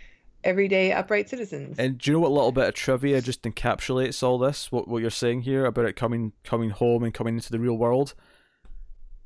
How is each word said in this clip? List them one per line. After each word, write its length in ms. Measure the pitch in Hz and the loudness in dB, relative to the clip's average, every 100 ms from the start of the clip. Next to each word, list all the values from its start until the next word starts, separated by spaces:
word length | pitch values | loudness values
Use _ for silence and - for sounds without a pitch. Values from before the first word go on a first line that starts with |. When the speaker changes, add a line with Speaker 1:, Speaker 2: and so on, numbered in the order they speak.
| - - _ - | -20 -20 _ -4
Speaker 1:
everyday 480 | - 185 196 190 190 | 0 2 4 4 4
upright 360 | 190 185 208 202 | 2 0 0 -2
citizens. 500 | 254 208 147 135 - | -6 -8 -8 -8 -2
Speaker 2:
And 200 | 131 127 | -2 0
do 120 | - | 2
you 40 | 156 | 4
know 40 | |
what 120 | 165 | 4
little 200 | 143 123 | 4 4
bit 140 | 127 117 | 4 2
of 60 | |
trivia 460 | - - 127 139 135 | 0 0 0 2 2
just 220 | 120 - | 0 -4
encapsulates 800 | 117 - 120 110 - 131 127 127 | -6 -4 -2 -2 -2 0 0 0
all 160 | 127 127 | 0 2
this? 340 | 131 143 - | 2 -2 -4
What, 160 | 123 - | -4 -2
what 140 | 117 | -2
you're 80 | 113 | -2
saying 320 | - 120 120 | -2 0 0
here 240 | 123 135 131 | 0 0 0
about 180 | 117 | 2
it 100 | 113 | 0
coming, 380 | - 117 117 113 - | 0 -2 -2 -4 -8
coming 280 | - 117 113 | -8 -4 -4
home 340 | 104 120 117 | 0 2 4
and 80 | 117 | 2
coming 200 | - 117 | -2 -4
into 180 | 117 - | -4 -4
the 80 | 117 | -2
real 160 | 120 113 | 0 2
world? 380 | 117 127 139 - - _ _ _ - - - - - - | 2 2 0 -6 -20 _ _ _ -18 -16 -14 -16 -18 -18